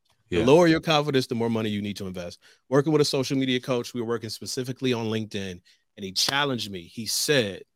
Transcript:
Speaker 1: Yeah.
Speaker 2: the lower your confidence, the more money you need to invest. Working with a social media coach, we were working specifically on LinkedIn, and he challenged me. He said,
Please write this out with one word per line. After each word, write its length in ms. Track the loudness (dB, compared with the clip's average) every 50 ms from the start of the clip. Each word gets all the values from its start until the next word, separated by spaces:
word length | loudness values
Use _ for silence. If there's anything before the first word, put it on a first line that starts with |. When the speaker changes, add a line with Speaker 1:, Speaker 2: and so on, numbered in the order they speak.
| _ _ _ _ _ _
Speaker 1:
Yeah. 100 | 0 2
Speaker 2:
the 60 | 6
lower 200 | 6 8 8 8
your 140 | 6 4 2
confidence, 460 | 2 2 2 2 2 2 0 0 0
the 80 | 0 -2
more 160 | -2 0 0
money 180 | 0 0 0 -2
you 140 | -2 -2 -4
need 140 | -4 -6 -6
to 80 | -8
invest. 340 | -8 -8 -10 -10 -12 -14 -16 _ -20 _ _ _ _
Working 220 | 2 2 4 4 2
with 100 | 2 2
a 20 |
social 320 | 2 0 -2 -2 -2 -2
media 240 | -2 0 0 -2 -2
coach, 320 | -2 -2 -4 -4 -4 -6 -8
we 80 | -6
were 60 | -4 -4
working 220 | -4 -4 -6 -8
specifically 640 | -10 -10 -10 -8 -6 -6 -6 -6 -6 -4 0 0 0
on 120 | 0 0
LinkedIn, 540 | -2 -2 -2 -4 -4 -6 -8 -8 -8 -10 -12 -16 _ _ _ _ _ _
and 80 | -12 -12
he 60 | -6 -4
challenged 580 | -2 0 0 2 2 2 0 0 -2 -4 -6
me. 120 | -8 -10 -12
He 240 | -12 -12 -10 -6
said, 560 | -4 -4 -2 0 4 4 4 4 2 -2 -8 -14 -18 _